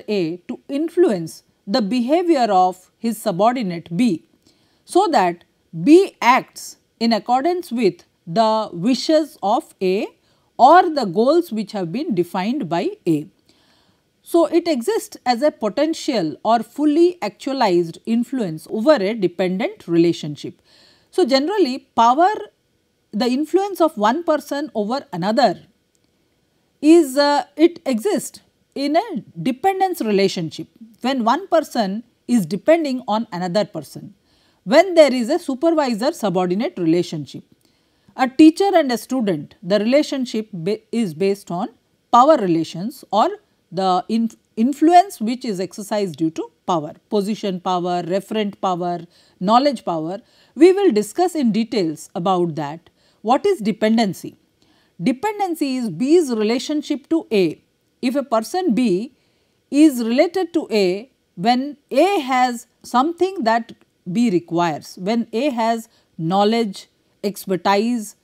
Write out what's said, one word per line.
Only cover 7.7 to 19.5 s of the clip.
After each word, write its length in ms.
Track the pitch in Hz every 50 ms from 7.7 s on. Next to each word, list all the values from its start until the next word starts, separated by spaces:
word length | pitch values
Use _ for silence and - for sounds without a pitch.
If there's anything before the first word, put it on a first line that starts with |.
| 240
with 320 | 240 240 190 165 - - _ _ _ _ -
the 420 | 165 220 226 220 220 220 220 - -
wishes 640 | 170 165 233 262 226 - - 320 302 320 285 - - -
of 320 | 196 220 285 - - - _ 196
A 240 | 185 185 208 269 440 - _ _ _ _ _ _ _ _
or 320 | - 214 262 320 359 381 349
the 160 | 311 285 240
goals 460 | 196 160 196 226 262 311 349 339 -
which 220 | 226 214 214 202 -
have 180 | 208 185 165
been 240 | 165 233 311 370 233
defined 540 | 180 175 175 - 190 180 214 247 302 254 151
by 220 | 160 - 208 349 415 - _ -
A. 180 | 160 147 151 196 _ _ _ _ _ _ _ _ _ _ _ _ _ _ _ _ _ _ _ -
So, 180 | - 339 330
it 200 | - - 339 339
exists 500 | 339 311 247 226 - 440 415 - - - - _
as 160 | 254 247 226
a 120 | 277 294 -
potential 840 | - - 208 185 - 294 311 320 - - - 269 220 170 156 143 - _
or 160 | 156 226 233 220
fully 520 | - - - 294 311 294 320 339 359 349 - -
actualized 760 | 208 - _ - 285 262 269 254 202 180 175 175 165 160 - _
influence 600 | - 226 233 240 - - 262 220 175 156 156 - -
over 260 | - 220 214 214 202
a 200 | 202 190 190 226
dependent 720 | 233 190 175 180 - 190 185